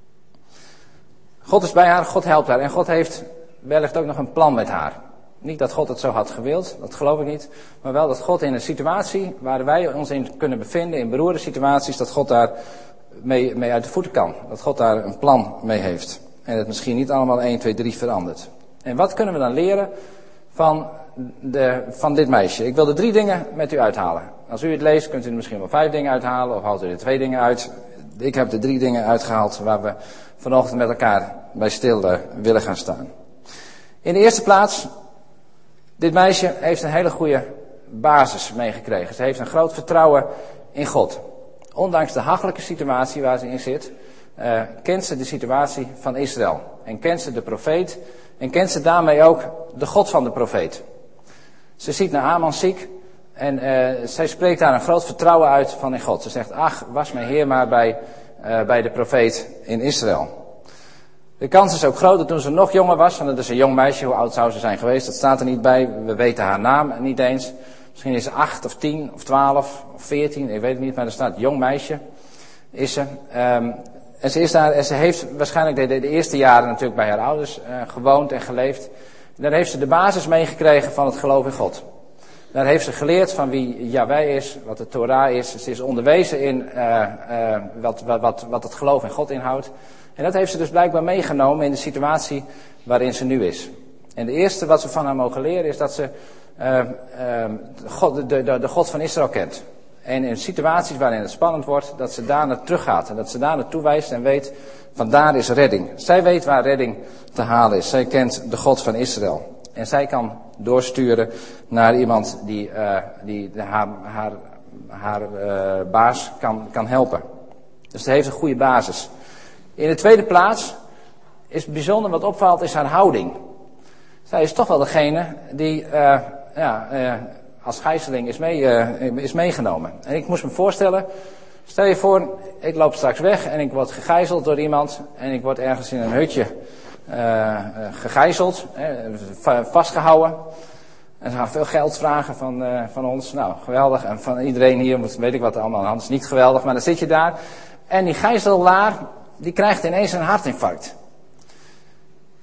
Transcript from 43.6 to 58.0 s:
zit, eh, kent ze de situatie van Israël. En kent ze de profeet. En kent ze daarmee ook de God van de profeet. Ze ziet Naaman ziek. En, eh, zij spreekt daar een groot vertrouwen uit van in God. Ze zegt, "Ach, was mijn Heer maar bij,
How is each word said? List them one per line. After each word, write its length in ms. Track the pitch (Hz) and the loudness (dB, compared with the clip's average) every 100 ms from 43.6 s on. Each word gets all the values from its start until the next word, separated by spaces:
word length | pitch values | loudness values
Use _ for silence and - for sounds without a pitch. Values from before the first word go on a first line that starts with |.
zit, 300 | 127 147 - - - - - | -6 -6 -8 -18 -20 -20 -20
eh, 260 | - 117 113 113 - | -8 -2 -2 -4 -8
kent 220 | - 185 | -4 -2
ze 120 | 185 135 | -2 -6
de 80 | |
situatie 640 | 127 147 120 135 143 - 127 - | -6 -8 -2 0 0 -4 -10 -8
van 160 | - 127 | -8 -4
Israël. 460 | 139 123 98 76 - - | -4 -2 -2 -2 -8 -18
En 140 | - 110 | -14 -4
kent 220 | 165 170 | -2 -2
ze 120 | 151 | -4
de 100 | 117 | -8
profeet. 560 | - 107 156 165 185 - - - - - | -8 -6 -2 0 -2 -8 -18 -20 -20 -10
En 120 | 131 | -2
kent 200 | 170 185 | 0 0
ze 100 | 165 | 0
daarmee 420 | 151 170 160 151 | 2 4 6 8
ook 200 | 160 165 - - - | 8 6 0 -12 -14
de 120 | 127 143 | -8 0
God 240 | 202 196 | 2 2
van 140 | 160 | 2
de 60 | 123 | 0
profeet. 520 | 117 113 104 82 - - - - - - - - - - - | -2 -2 -2 -4 -8 -18 -20 -20 -20 -20 -20 -20 -20 -20 -14
Ze 160 | - | -8
ziet 200 | 147 190 | -2 0
Naaman 400 | 143 135 170 165 | 2 2 2 0
ziek. 360 | 147 185 190 - - - - - | 0 -2 -2 -10 -18 -20 -20 -20
En, 260 | - 139 135 | -6 -4 -2
eh, 480 | 135 131 127 127 117 | 0 2 2 0 -6
zij 200 | - 160 | -4 -4
spreekt 320 | - 180 165 | 0 2 4
daar 160 | 156 | 4
een 60 | 123 | 4
groot 240 | 170 170 | 2 0
vertrouwen 440 | 170 - 165 170 151 | 0 2 6 6 6
uit 220 | 139 135 | 6 2
van 240 | - 135 | -2 -6
in 60 | 127 | -6
God. 220 | - 92 | -4 -4
Ze 80 | 110 | -4
zegt, 220 | 123 113 | -10 -8
"Ach, 320 | - 156 - - | -2 -2 -2 -6
was 200 | 127 147 | -6 -6
mijn 140 | 127 117 | -6 -2
Heer 200 | 147 139 | 0 2
maar 220 | 131 120 | 2 4
bij, 300 | 120 113 110 | 4 4 0